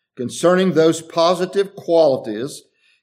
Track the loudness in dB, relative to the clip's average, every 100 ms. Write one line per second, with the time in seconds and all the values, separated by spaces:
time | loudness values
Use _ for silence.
0 | _ -12 -12 -2 2 2 2 2 2 0
1 | -4 -2 0 0 -2 -4 -4 -8 0 2
2 | 4 0 -4 -8 -10 -12 -20 _ _ _